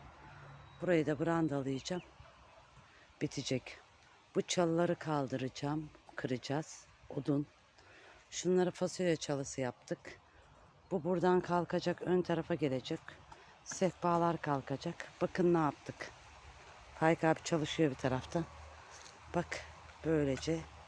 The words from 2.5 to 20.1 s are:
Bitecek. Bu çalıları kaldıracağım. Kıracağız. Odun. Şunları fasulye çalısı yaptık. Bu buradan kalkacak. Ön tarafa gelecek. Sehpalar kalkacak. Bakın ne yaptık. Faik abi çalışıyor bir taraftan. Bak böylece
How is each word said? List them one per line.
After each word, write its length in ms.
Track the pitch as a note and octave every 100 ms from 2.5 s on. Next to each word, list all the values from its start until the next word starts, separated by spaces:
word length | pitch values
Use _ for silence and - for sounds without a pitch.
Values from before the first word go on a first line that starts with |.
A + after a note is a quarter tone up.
| - - - - - - -
Bitecek. 580 | D3+ - C3 C3 - - - - - - -
Bu 80 | -
çalıları 520 | - - E3+ E3 F3
kaldıracağım. 960 | F3 D#3 D3+ C3 B2+ C3 - C#3+ D3+ D3+ - - -
Kıracağız. 720 | B2 B2 - C#3 D#3 - - - -
Odun. 380 | - C#3 C#3+ D3 - _ - - - - - -
Şunları 400 | - E3+ F#3 F3+
fasulye 460 | - F3+ - F3+ D#3
çalısı 440 | - C#3+ C#3 -
yaptık. 380 | B2+ - - E3+ - - - - - - - - -
Bu 140 | F#3+
buradan 360 | D3+ F3+ F3+ F#3
kalkacak. 640 | F3 F3 E3 F3+ F3 F3
Ön 200 | - F3+
tarafa 320 | E3+ E3 D#3+
gelecek. 460 | E3+ D3 C3 - D#3+ - - - - - -
Sehpalar 760 | - - F#3 - F3 E3+ E3+ E3
kalkacak. 680 | D#3+ C#3 - C3+ E3+ E3+ - -
Bakın 340 | F3+ - F3
ne 40 | E3+
yaptık. 520 | D3+ - - - - - - - - - - - -
Faik 300 | - D#3+ E3
abi 160 | D#3+ D#3
çalışıyor 460 | - E3 D3+ - D#3
bir 60 | C3
taraftan. 480 | C3+ B2+ - E3+ E3 - - - - - - - -
Bak 300 | E3+ F3 - - - - -
böylece 560 | D3+